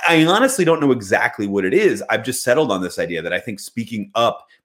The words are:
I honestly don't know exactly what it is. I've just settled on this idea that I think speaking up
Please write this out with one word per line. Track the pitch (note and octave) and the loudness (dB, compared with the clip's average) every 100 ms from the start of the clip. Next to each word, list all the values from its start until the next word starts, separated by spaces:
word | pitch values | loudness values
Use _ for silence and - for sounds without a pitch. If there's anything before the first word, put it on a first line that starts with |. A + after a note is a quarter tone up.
| F3 | 2
I | E3 D#3+ | 4 4
honestly | G3 C4 C4 E3+ | 4 2 2 2
don't | D#3+ | 2
know | C#3+ | 2
exactly | B2+ F#2+ G#2+ A#2 - G2+ | 0 0 0 0 -2 -2
what | G2 | 0
it | F#2 | 0
is. | D#3 G3+ G#2 - | 2 2 0 -2
I've | A2 | -4
just | A2+ B2+ | -2 -4
settled | - B2+ D3 | 0 2 2
on | F#2+ | 0
this | F2+ - | -4 -6
idea | E2+ E2 | -6 -4
that | E2 | -4
I | F2+ | -6
think | - G2+ | -6 -12
speaking | - - A2 A2+ G2+ | -12 -10 -8 -8 -6
up | A2+ A#2 - - _ | 0 0 -2 -14 _